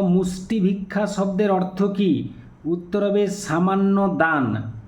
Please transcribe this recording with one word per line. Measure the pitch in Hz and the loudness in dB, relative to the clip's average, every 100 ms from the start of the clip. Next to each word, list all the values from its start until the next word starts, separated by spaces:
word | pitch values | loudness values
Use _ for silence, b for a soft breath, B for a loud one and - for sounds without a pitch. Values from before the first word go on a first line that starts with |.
মুষ্টি | 190 180 180 - - 226 | 4 2 2 -4 -4 0
ভিক্ষা | 190 202 - 202 208 | 0 0 -4 -2 -2
শব্দের | - 196 190 208 | -2 -2 0 2
অর্থ | 185 180 - | 2 0 0
কী? | 196 196 196 123 - B B B 151 | -2 2 2 2 -2 B B B -4
উত্তর | 175 - 208 | -4 -2 -2
হবে | 202 202 196 | 0 2 0
সামান্য | - - 160 185 196 196 196 196 143 | -2 -4 0 2 2 2 2 2 2
দান। | 160 151 120 107 - - | 2 2 0 -2 -6 -12